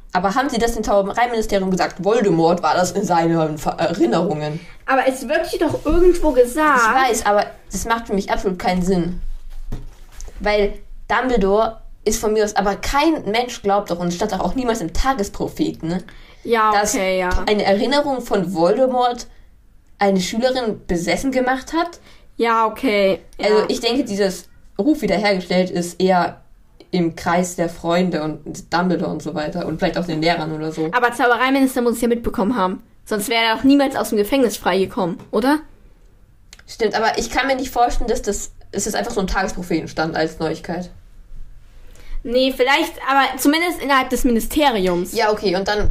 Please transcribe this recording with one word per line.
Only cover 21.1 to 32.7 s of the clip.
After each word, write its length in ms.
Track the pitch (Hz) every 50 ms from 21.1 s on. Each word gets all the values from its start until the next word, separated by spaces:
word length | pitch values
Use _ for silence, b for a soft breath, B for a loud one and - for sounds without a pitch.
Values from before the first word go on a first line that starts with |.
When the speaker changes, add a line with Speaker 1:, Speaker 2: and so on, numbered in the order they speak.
| 165 - - 269
Speaker 1:
gemacht 440 | 254 254 254 254 262 262 - - -
hat. 260 | 330 349 339 - - b b b b b b b -
Speaker 2:
Ja, 260 | 226 233 226 226 226
okay, 540 | 214 220 - - 262 208 202 202 190 185 - - - - -
ja. 100 | - 208
Speaker 1:
Also 160 | 208 214 - -
ich 120 | - -
denke, 240 | - 233 233 277 -
dieses 440 | - 196 196 202 190 185 - - - - - - - - -
Ruf 240 | 202 285 311 294 220
wiederhergestellt 640 | 190 175 180 214 202 202 185 180 - 185 185 185 180
ist 300 | - 175 175 - - -
eher 400 | 185 185 185 180 170 - - - - - - - - - - - - _
im 240 | - 180 170 165 165
Kreis 400 | - - 180 170 180 180 180 -
der 120 | - 170 170
Freunde 540 | - - - 170 170 180 185 175 160 156 151
und 500 | 156 147 - - - - - - - -
Dumbledore 380 | 165 180 185 170 - 175 165 175
und 100 | 156 -
so 120 | - 160
weiter 320 | 156 151 151 - 175 170
und 120 | - 160 -
vielleicht 200 | 196 175 - 165
auch 80 | 175
den 160 | - 160 156 156
Lehrern 280 | 170 170 165 160 160 156
oder 200 | 156 156 160 156
so. 160 | 160 160 160 185
Speaker 2:
Aber 200 | 247 240 233 233
Zaubereiminister 720 | - 269 247 240 220 254 262 269 277 269 262 - 262 240
muss 140 | 240 226
es 40 | 233
ja 80 | 247 233
mitbekommen 480 | 240 233 233 214 - - - - 254
haben. 260 | 240 190 185